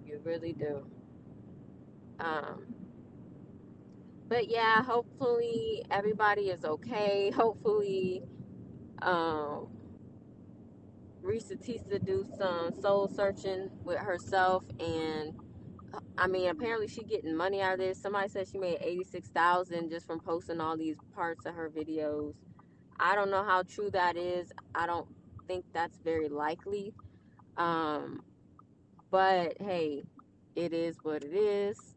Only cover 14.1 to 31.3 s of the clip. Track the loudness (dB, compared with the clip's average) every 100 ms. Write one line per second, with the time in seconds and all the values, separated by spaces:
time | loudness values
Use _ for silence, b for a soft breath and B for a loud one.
14.1 | -4 2 4 6 4 0 -6 -2 0 0
15.1 | -2 -6 -10 -16 -16 -16 -16 -10 -12 -8
16.1 | 0 2 4 0 0 0 0 -2 -6 -4
17.1 | -2 0 0 2 2 2 2 0 -2 -2
18.1 | -2 -2 -4 -6 -4 -2 0 -2 -4 -6
19.1 | -10 -4 4 6 6 2 -4 -4 -6 -6
20.1 | -8 -2 -4 -2 -2 -2 -2 -2 -6 -12
21.1 | -4 -2 -2 -8 -6 -6 -6 -4 -2 -2
22.1 | -2 -6 -10 -20 B B B B 0 4
23.1 | 4 4 2 4 4 2 -4 0 4 4
24.1 | 2 0 -2 -4 -14 -6 -2 0 0 -4
25.1 | -14 -18 -16 -6 -6 -4 -2 -2 -2 -2
26.1 | 0 0 0 -2 -2 -4 -6 -6 -12 B
27.1 | B B B -14 0 2 2 0 -2 -4
28.1 | -10 -14 -20 -20 -20 -20 _ -20 -20 _
29.1 | 6 8 6 4 -2 -2 0 0 -2 -8
30.1 | -20 -20 _ _ -2 0 0 0 -2 -4
31.1 | -2 -2